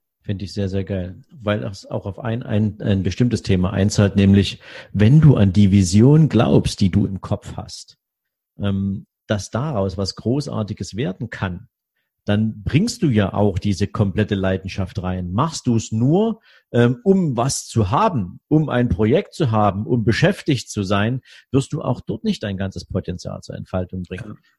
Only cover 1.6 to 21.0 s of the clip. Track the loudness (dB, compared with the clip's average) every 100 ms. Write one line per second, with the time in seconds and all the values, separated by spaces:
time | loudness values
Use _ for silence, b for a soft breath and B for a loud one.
1.6 | -4 -10 -10 -10 -8 -8 -6 -6 -2 0
2.6 | 0 -2 -2 0 0 0 0 0 0 0
3.6 | 0 0 0 2 2 4 6 6 4 -4
4.6 | B B B 2 6 8 8 6 4 4
5.6 | 6 6 4 6 6 6 6 4 4 2
6.6 | 2 0 0 2 0 -4 -6 -8 -8 -14
7.6 | -14 -18 -20 _ _ _ _ _ _ -6
8.6 | -4 -2 -2 -4 -10 _ -4 -4 -4 -6
9.6 | -4 -2 -4 -4 -6 -4 -4 -4 -4 -6
10.6 | -6 -8 -10 -8 -8 -8 -12 -6 -8 -8
11.6 | -14 _ _ _ _ _ -2 0 0 -4
12.6 | -2 0 0 -2 0 2 2 2 0 0
13.6 | -2 -2 -2 0 -2 0 -2 0 -2 -2
14.6 | -4 -8 -8 -6 -6 -6 -4 -2 -2 -4
15.6 | -2 -2 -2 -2 0 2 0 -4 b b
16.6 | b 2 2 2 2 2 2 0 -2 -4
17.6 | -4 -2 0 0 0 -2 -6 -10 -2 0
18.6 | 0 0 0 0 2 2 0 -4 0 2
19.6 | 2 0 -2 0 0 2 0 0 -2 -4
20.6 | -4 -6 -2 0